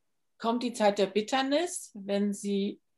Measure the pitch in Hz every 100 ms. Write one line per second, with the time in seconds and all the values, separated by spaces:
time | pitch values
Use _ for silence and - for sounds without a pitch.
0 | _ _ _ - 226 240 247 226 214 208
1 | 196 208 208 269 269 294 349 - - 208
2 | 196 202 208 202 202 196 202 - _